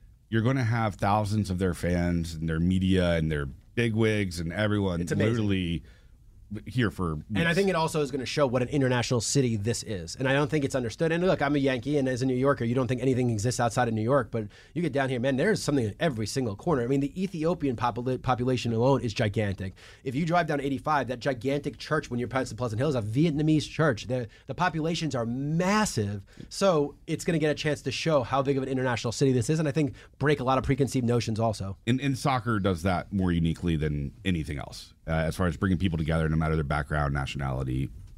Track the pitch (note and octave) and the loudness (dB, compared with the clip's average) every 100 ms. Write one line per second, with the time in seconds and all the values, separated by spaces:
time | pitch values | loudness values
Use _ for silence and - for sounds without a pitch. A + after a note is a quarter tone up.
0 | - - - A2+ A2 C3+ A2+ A#2 A2 F2+ | -20 -20 -4 0 2 2 0 0 0 0
1 | G2+ G#2 G2+ G#2+ F#2 F2+ F#2 E2 E2+ F2 | 2 2 2 0 0 0 0 0 0 2
2 | F2 F2 E2 D#2+ D#2+ D#2+ F2 F#2+ F#2 F#2 | 2 0 -2 -4 -2 0 2 4 4 4
3 | F2 E2+ D#2+ D2 C#2 - - - A#2+ A2 | 4 2 0 -2 -4 -8 -8 -2 0 2
4 | A2 G#2+ G2 E2+ E2 E2+ G#2+ G#2 G2 E2+ | 2 2 -2 -4 -4 -2 0 2 0 0
5 | E2+ G2+ G#2 A#2 G#2 F#2+ F2 E2 - - | -2 0 0 2 0 0 0 -4 -6 -20
6 | - - - - - G#2 - B2 G#2+ - | -20 -20 -20 -20 -14 -12 -6 0 0 0
7 | F2 D2+ - G#2 E3+ E3+ G3 E3+ D#3+ D#3+ | -2 -4 -4 -2 2 2 2 2 0 0
8 | C#3+ C#3 A#2 D3+ C#3 B2 B2 C#3+ C3 B2 | -2 -4 -4 0 2 2 0 2 2 2
9 | A2+ B2 - C#3 B2+ A2+ G#2 A2+ - G2 | 2 0 2 2 2 0 -2 -4 -6 -8
10 | E2 - C3 C3+ D3 D#3 C3+ C3+ A#2 - | -8 -4 0 2 2 0 0 -2 -2 -2
11 | E3 E3 F#3 D#3+ C#3+ D3 C3+ C3 C3+ D3 | 0 2 2 2 2 2 2 0 0 0
12 | C3 B2 C3 B2+ C3+ C3+ A#2 A#2+ B2 C3 | 0 0 0 2 2 2 0 0 0 0
13 | C3 B2 B2+ A2 A#2 A#2+ A#2+ B2+ A#2+ A2 | 2 2 2 0 0 0 0 2 0 0
14 | A2 C#3 A#2 A#2 G#2 - - - E3+ C3+ | 2 2 0 -4 -6 -12 -10 -4 -2 0
15 | C3+ C3 B2+ C3 F#3+ G#3 - C#3+ A2 - | 0 0 0 2 2 0 0 0 0 0
16 | E3 A2+ G#2+ C3+ B2 G2 - C#3 A#2 C#3 | -2 -2 -4 -2 -2 -2 0 0 2 0
17 | C#3 F3+ F#3+ E3 D#3 E3+ C#3+ A2+ A#2+ A2+ | 0 -2 -4 -2 -2 0 -2 0 0 0
18 | B2 B2+ - A#2 B2 B2+ A#2 A2+ B2+ C3+ | -2 -2 0 0 0 0 0 2 4 2
19 | A#2 - G#2+ G#2+ G2+ F#2+ F#2+ - - - | 0 -2 0 0 -2 -2 -8 -12 -20 -12
20 | - B2+ E3+ F3 E3+ D3 C#3 C3+ D#3 D3 | -6 -4 0 0 0 -2 -2 -4 0 0
21 | B2 B2 C#3+ A#2+ B2+ C#3+ C#3+ A#2 - D3+ | 0 -4 -2 -2 -2 -2 -4 -8 -4 -4
22 | - A#2+ A#2+ C3 B2+ A2+ B2 G#2+ D3 B2+ | -2 -4 -2 -2 -4 -4 -4 -2 0 -2
23 | G#2+ A#2 E3+ D3 D#3 D#3 - - D3+ A2+ | -2 2 2 2 2 2 0 0 0 0
24 | G2+ B2+ A#2 - - C3 F3+ E3 D#3 E3 | -4 -6 -6 -12 -10 -2 -2 0 -2 -2
25 | D#3 B2+ A#2 B2 C#3+ D#3+ F3+ G#3+ G#3+ - | -2 -2 -2 -4 -2 0 2 2 2 0
26 | G2+ G2+ - - - - C#3 D#3+ D3 - | -4 -6 -12 -18 -14 0 2 4 0 -4
27 | - D#3+ - E3 D3+ C#3+ D3+ C#3 C3+ - | -6 -4 0 2 2 0 -2 -2 -4 -2
28 | E3 D3+ G#2+ C3+ C3+ C3+ C3 C3 C3 A#2 | 2 2 2 2 2 0 0 0 0 0
29 | A#2+ - C#3 B2+ A#2+ D#3 D#3 D#3 C#3+ - | -2 2 2 4 2 0 0 0 -2 -4
30 | - - C#3 C#3+ B2+ C3 B2+ C3+ C3 C3 | -16 -2 0 2 2 2 2 2 2 2
31 | A#2 A#2+ A2 A2 A#2 G#2 G2 F#2+ - C3 | 2 2 0 0 0 -2 -6 -4 0 0
32 | C#3 C3+ D3+ B2+ A2+ G#2+ G2 F2 F#2+ E2+ | 0 0 0 0 0 2 2 2 0 0
33 | - G2 F#2 E2+ E2 D#2+ F2 D#2+ D2+ D2 | 0 0 2 4 2 0 0 0 0 -2
34 | C#2 - F#2+ F2 C#2+ D2 - - - - | -4 -4 -2 -2 -2 -8 -10 -14 -18 -12
35 | - D#2+ D#2+ - F2+ D2+ G2 F2 F#2 D#2+ | -4 0 0 0 0 2 0 2 2 0
36 | D#2 D#2+ D#2+ D#2+ D#2+ D#2 C#2+ D2 C#2+ D2+ | 0 0 2 2 2 0 0 -2 -2 0
37 | C#2+ C#2 C2+ C#2 C2+ C2 C2 B1+ C2+ - | 0 -2 -4 -6 -4 -4 -4 -4 -4 -8
38 | - | -18